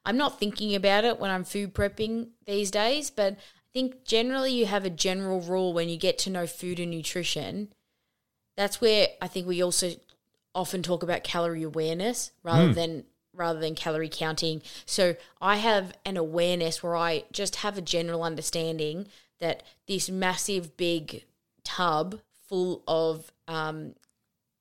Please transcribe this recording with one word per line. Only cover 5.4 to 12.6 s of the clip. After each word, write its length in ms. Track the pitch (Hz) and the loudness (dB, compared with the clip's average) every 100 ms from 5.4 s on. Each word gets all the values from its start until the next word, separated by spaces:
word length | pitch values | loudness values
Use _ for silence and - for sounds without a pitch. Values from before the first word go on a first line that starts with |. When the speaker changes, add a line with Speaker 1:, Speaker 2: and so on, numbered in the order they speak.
Speaker 1:
rule 320 | 175 185 185 | 0 0 2
when 160 | 170 170 | 0 -2
you 80 | 165 | 0
get 220 | 185 - | 0 2
to 100 | - | -2
know 160 | 185 170 | -2 -4
food 340 | - 180 175 | -6 -6 -4
and 100 | 170 | -4
nutrition. 840 | 165 151 185 165 - 95 190 208 _ _ _ _ _ _ _ _ - | -6 -6 -4 -2 -4 -4 -6 -8 _ _ _ _ _ _ _ _ -2
That's 240 | 202 - | -2 2
where 280 | 233 214 175 - | 4 6 6 2
I 80 | 180 | -8
think 180 | 190 180 | -6 -2
we 160 | 175 | 0
also 300 | 180 - 180 170 - _ _ _ _ | 2 2 0 -4 -14 _ _ _ _
often 280 | 185 180 190 | -6 -4 -4
talk 200 | 165 175 | -2 -2
about 200 | 170 175 | 0 -2
calorie 400 | - 175 170 165 | -2 0 0 0
awareness 680 | 160 151 160 165 208 247 - - | -4 -2 -2 0 -2 -2 -6 -8
rather 260 | - 131 | 2 6